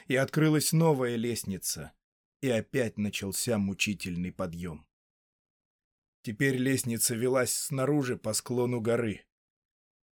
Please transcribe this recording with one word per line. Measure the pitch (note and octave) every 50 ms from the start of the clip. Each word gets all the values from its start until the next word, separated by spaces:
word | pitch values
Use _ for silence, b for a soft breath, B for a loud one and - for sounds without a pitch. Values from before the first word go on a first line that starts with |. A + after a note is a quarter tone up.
| B B
и | C3
открылась | C3 C3+ - - D#3 D3+ D#3 D3+ D3+ - -
новая | D#3+ D#3+ E3 D#3+ D3 C3 B2+ A#2+ A#2+
лестница, | A2+ A2+ A#2+ A2+ G#2 - G#2 F#2+ E2+ - - - E2 D2 D2+ - _ _ _ _ _ _ _ _ -
и | - C3
опять | A#2 A2 G#2 - - C3+ A#2+ G#2+ - -
начался | G#2 G2+ - - G2+ G2 F#2 - - A#2+ A#2 G#2
мучительный | G2 G2 F#2+ - - A2 G2+ - - F#2+ F2 E2+ F2+ F#2
подъем. | - - F#2 F2 E2 E2+ F2+ F2 D2+ D2 - _ _ _ _ _ _ _ _ _ _ _ _ _ _ _ _ _ _ _ _ _ _ _ _ _ _ _
Теперь | - A#2+ G#2+ - C#3+ C#3 C3
лестница | B2+ B2+ C3+ C3+ B2 - A#2+ A2+ A2 - - A#2+
велась | A2 B2 B2+ C3 C3 B2 A2
снаружи | - - - - C#3 C3+ C3 C3+ D3+ D3 C3+ B2 A#2+
по | - - A2
склону | G#2+ - - - A#2+ B2 B2 A#2+ B2 A#2+
горы. | G#2+ A#2 A#2 A#2 A#2 A2 F#2 - - _ _ _ _ _ _ _ _ _ _ _ _ _ _ _ _ _